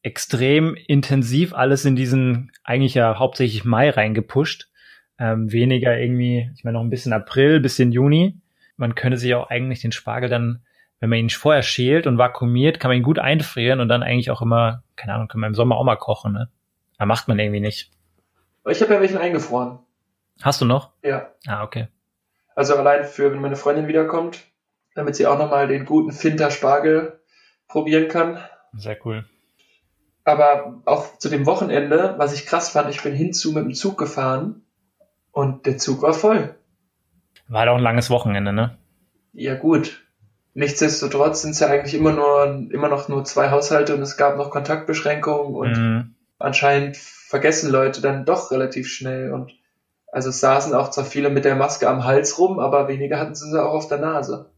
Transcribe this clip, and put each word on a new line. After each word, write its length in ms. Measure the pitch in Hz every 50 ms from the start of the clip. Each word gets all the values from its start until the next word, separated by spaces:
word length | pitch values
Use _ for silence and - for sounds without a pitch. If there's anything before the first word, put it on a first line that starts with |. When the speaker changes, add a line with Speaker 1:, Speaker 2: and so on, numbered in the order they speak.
Speaker 1:
extrem 720 | - 110 - - - - - 117 127 131 143 156 160 165 -
intensiv 760 | - - - 143 139 135 - 139 135 123 113 127 143 180 170 -
alles 320 | 127 127 135 139 135 139
in 100 | 139 131
diesen 560 | 123 131 123 127 135 127 127 123 120 127 - _ _ _
eigentlich 320 | - 120 131 135 131 -
ja 240 | 131 117 113 107 107
hauptsächlich 440 | 131 127 - - 131 120 107 107 101
Mai 260 | 120 113 113 139 147
reingepusht. 760 | - - 107 110 110 110 104 - - 131 156 - - - - _ _ _ _ - - _ _ _ _ _
Ähm, 320 | 123 113 113 110 110 107
weniger 480 | 107 117 120 131 131 123 127 123 117 120
irgendwie, 500 | 123 120 123 123 123 123 123 120 117 123 -
ich 80 | - -
meine 160 | 117 113 117
noch 40 | 113
ein 60 | 117
bisschen 240 | 123 120 - 123 110
April, 460 | 107 - - - 131 139 147 160 156
bisschen 320 | 139 131 - - 127 123
Juni. 500 | 117 123 135 143 147 160 175 196 - - _ _ _ _ _ _ _
Man 180 | - 127 117 117
könnte 220 | - - 127 127
sich 180 | 120 120 123 123
auch 160 | 120 131 -
eigentlich 300 | 120 123 127 131 127 -
den 100 | - 117
Spargel 360 | - - _ - 113 123 123
dann, 360 | 120 120 117 120 117 120 120 _ _ _ _ _ _ _ _
wenn 100 | - 113
man 100 | 117 113
ihn 100 | 113 113
vorher 320 | - - - 147 156 139
schält 460 | 123 - - - 123 127 147 165 165
und 100 | 143 123
vakuumiert, 640 | 117 123 123 - - 127 120 120 123 135 160 160 -
kann 100 | - 127
man 80 | 127
ihn 60 | 123 120
gut 160 | 139 160 151
einfrieren 600 | 120 131 151 160 147 - - 127 117 123 135 131
und 100 | 120 110
dann 120 | 120 120
eigentlich 300 | 123 - 123 123 117 123
auch 100 | 123 -
immer, 400 | 117 117 117 117 117 113 117 120 _ _ _
keine 180 | - - 107 101
Ahnung, 140 | 113 110
kann 120 | - - 113
man 100 | 107 107
im 60 | 107
Sommer 220 | 104 117 123 113
auch 60 | 117 131
mal 140 | 127 110
kochen, 360 | - - - 110 - - 107 101
ne? 160 | 104 117 120 _ _ _ _ _ _ _ _ _
Aber 100 | _ 107
macht 200 | 104 113 - -
man 120 | - 110 101
irgendwie 200 | 107 104 104 104
nicht. 320 | 104 107 - - - _ _ _ _ _ _ _ _ _ _ _ _ _ _ _ _ -
Speaker 2:
Ich 100 | 160 -
hab 120 | 220 214
ja 100 | 208 196
welchen 160 | 196 190 190
eingefroren. 640 | 185 170 180 170 147 - - 120 123 123 123 123 - _ _ _ _ _ _ _ _ _ _ _ _ -
Speaker 1:
Hast 180 | 139 139 -
du 40 | 135
noch? 260 | 117 123 139 - _ _ _
Speaker 2:
Ja. 300 | - 143 135 - - - _ _ _
Speaker 1:
Ah, 160 | 131 104 104 107
okay. 240 | 107 - 113 113 - _ _ _ _ _ _ _ _ _ _ _ _ _
Speaker 2:
Also 220 | - 139 139 143
allein 300 | 139 139 143 143 143 139
für, 260 | - - - 143 139
wenn 100 | 135 139
meine 140 | 139 139 139
Freundin 320 | 139 - 143 147 156 151
wiederkommt, 560 | 151 156 160 160 160 165 165 170 170 - - _ _ _ _ _ _ _ _ _ _ _
damit 220 | 147 147 147 139
sie 100 | - -
auch 140 | 147 143 143
nochmal 280 | 151 147 143 139 143
den 180 | 139 135 135 131
guten 260 | - 151 156 156 156
Finter 400 | 139 - - 160 151 156 147 143
Spargel 680 | 143 - - 131 139 147 147 156 156 160 160 160 - _ _ _ _ _ _ _ _ _ _
probieren 400 | _ - 156 156 156 156 160 160
kann. 300 | 156 160 170 165 170 170 - - - - _ _ _ -
Speaker 1:
Sehr 240 | 107 101 110 107 - _
cool. 220 | 117 110 110 110 _ _ _ _ _ _ _ _ _ _ _ _ _ _ _ _ _ _ _ _ 151
Speaker 2:
Aber 500 | 151 147 147 147 143 143 - 131 123 - _
auch 320 | - 143 - - - -
zu 120 | _ - -
dem 160 | 151 139 135
Wochenende, 720 | 156 185 196 196 - - 143 143 143 151 170 185 190 -
was 160 | 147 151 143 143
ich 120 | - -
krass 240 | - 175 170 165 -
fand, 200 | - 147 143 143
ich 140 | 143 - -
bin 100 | 147 139
hinzu 380 | 139 165 180 175 - - 165
mit 120 | 151 156 -
dem 80 | 127 131
Zug 240 | - - 196 196
gefahren 640 | - 156 143 - 139 131 131 131 135 160 214 220 - _ _ _ _ _ _ _ _ _ _ _ _ _ _
und 340 | _ 143 139 135 131 - -
der 120 | 139 127
Zug 240 | - - - 131 -
war 120 | 143 151 160
voll. 420 | 156 - 214 220 - 139 - - _ _ _ _ _ _ _ _ _ _ _ _ _ _ _ _ _ _
Speaker 1:
War 120 | - 117 110
halt 80 | 117 117
auch 60 | 123
ein 80 | 123 123
langes 260 | 117 113 120 117 -
Wochenende, 440 | 123 120 - 113 101 101 101 101 101
ne? 240 | 107 117 123 - _ _ _ _ _ _ _ _ _ _ _ _
Speaker 2:
Ja, 220 | - 120 135 131
gut. 480 | 131 143 160 165 - - - - - _ _ _ _ _ _ _ _ _ _ _
Nichtsdestotrotz 880 | 135 143 143 - - 160 151 - - 147 139 - 139 143 156 156 -
sind's 180 | - 156 151 -
ja 80 | 151
eigentlich 260 | 143 143 143 143 143 147
immer 180 | 151 156 156
nur, 340 | 156 151 147 143 143 143 143 143 139 135 127 -
immer 160 | - 139 147 147
noch 200 | 143 139 143 -
nur 140 | 143 139 139
zwei 260 | - - 143 135 139
Haushalte 440 | 139 143 143 - 156 147 143 143 147
und 60 | 139
es 160 | 139 139 -
gab 200 | - 143 143 143
noch 120 | 143 143 143
Kontaktbeschränkungen 1080 | - 147 139 - 156 156 - - 156 151 - 147 147 147 147 156 151 147 143 139 -
und 220 | - - 120 117
Speaker 1:
Mhm. 380 | 113 113 113 113 117 120 120 _ _ _ _ _ _
Speaker 2:
anscheinend 580 | - 123 117 - 139 139 139 143 143 143 139
vergessen 760 | - - - - - - - - 139 151 151 156 - 165 143
Leute 300 | 135 135 131 - 135 -
dann 240 | - 139 139 135 131
doch 260 | 160 175 175 - -
relativ 380 | 131 131 131 131 - 135 127 -
schnell 420 | - - 131 131 131 131 131 135
und 220 | 135 131 131 131 _ _ _ _ _ _ _ _ _ _ _ -
also 180 | - 135 131 131
es 120 | 127 -
saßen 320 | - 135 135 131 113 107 113
auch 160 | 131 139 -
zwar 140 | - 143 131
viele 240 | - - 143 143 143
mit 160 | 139 135 139
der 100 | 139 135
Maske 340 | 131 135 - - - 127 104
am 140 | 135 131 120
Hals 340 | 131 135 143 139 - -
rum, 220 | 165 180 190 190 -
aber 300 | - - 151 143 143 135
wenige 280 | 135 135 143 143 151
hatten 160 | 147 156 156 -
sie 280 | - 151 151 156 156 147
auch 100 | 151 156
auf 140 | 156 156
der 120 | - 151 147
Nase. 520 | 156 160 156 147 - 127 131 - - _ _